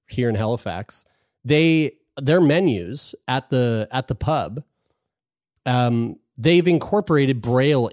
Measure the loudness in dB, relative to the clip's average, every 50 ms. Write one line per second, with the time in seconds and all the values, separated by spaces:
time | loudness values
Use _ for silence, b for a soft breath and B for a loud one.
0 | _ _ -6 -2 -2 0 0 -2 -2 -2 -4 -6 -6 -10 -10 -10 -12 -12 -14 -18
1 | -18 _ _ _ _ _ _ _ _ 0 2 2 4 4 2 2 0 -2 -6 _
2 | _ _ _ -6 0 2 2 4 4 4 4 2 2 0 0 -2 -6 -8 -10 -10
3 | -10 -10 -12 -12 _ -4 -4 -4 -4 _ -2 0 0 0 -2 -2 -4 -4 -6 -8
4 | -6 -6 -6 -4 -2 -2 -2 -2 -4 -6 -10 -14 -16 _ _ _ _ _ _ _
5 | _ _ _ _ _ _ _ _ _ _ _ _ _ -2 0 2 2 2 0 0
6 | -2 -4 -8 -14 _ _ _ -2 2 4 4 4 4 4 2 0 0 0 -2 -2
7 | 0 2 2 2 2 2 0 -2 -2 0 2 2 2 2 2 2 0 -2